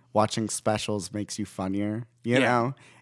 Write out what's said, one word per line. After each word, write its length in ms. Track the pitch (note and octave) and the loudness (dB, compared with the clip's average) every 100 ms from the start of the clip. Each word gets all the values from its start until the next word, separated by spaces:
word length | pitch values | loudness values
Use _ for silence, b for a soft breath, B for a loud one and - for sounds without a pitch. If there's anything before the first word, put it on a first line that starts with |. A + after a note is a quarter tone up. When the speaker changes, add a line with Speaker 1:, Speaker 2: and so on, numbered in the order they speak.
| B | B
Speaker 1:
watching 360 | G#2+ G#2+ - G#2+ | 2 2 2 -2
specials 640 | - A2 G#2+ - G#2 F2 | -2 0 0 0 -4 -4
makes 260 | G#2 G2+ - | -6 -6 -6
you 60 | |
funnier, 640 | G2+ - F#2+ G2 G#2 A2 A#2+ _ | -8 -4 -4 -2 -2 -4 -8 _
you 100 | A#2 | 2
Speaker 2:
Yeah. 60 | B2+ | 4
Speaker 1:
know? 340 | A#2+ B2 A#2+ C3+ b b | 4 2 0 -4 b b